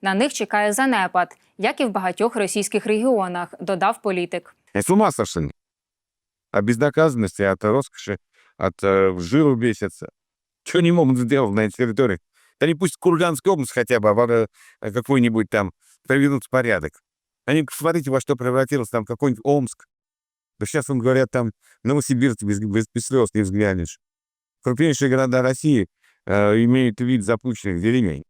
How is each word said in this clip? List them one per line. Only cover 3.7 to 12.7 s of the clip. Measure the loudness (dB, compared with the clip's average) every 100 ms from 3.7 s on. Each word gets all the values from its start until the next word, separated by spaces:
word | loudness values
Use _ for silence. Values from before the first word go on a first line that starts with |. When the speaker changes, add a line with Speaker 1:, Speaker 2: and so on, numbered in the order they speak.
| 0 0 -2
Speaker 1:
політик. | -4 -4 -4 -8 -10 _ _
Speaker 2:
Я | -4
с | 2
ума | 4 4
сошли. | 0 -4 -4 -6 -10 _ _ _ _ _ _ _ _ _
От | -2 0
безнаказанности, | 0 0 2 0 2 -4 0
от | -2 0
роскоши, | 0 0 -2 -12 -10 -10 _ _ _ _
от, | -6 -2
э, | 0 4 2 0
жиру | -2 2 2 2
бесятся. | -2 -2 -8 -10 -20 _ _ _ _ _
Чё | -4 2
не | 4
могут | 4 4 2
сделать | 2 2 2 0
на |
этой | -2 -2
территории? | -2 0 0 -2 _ _ _ _
Да |
не | -2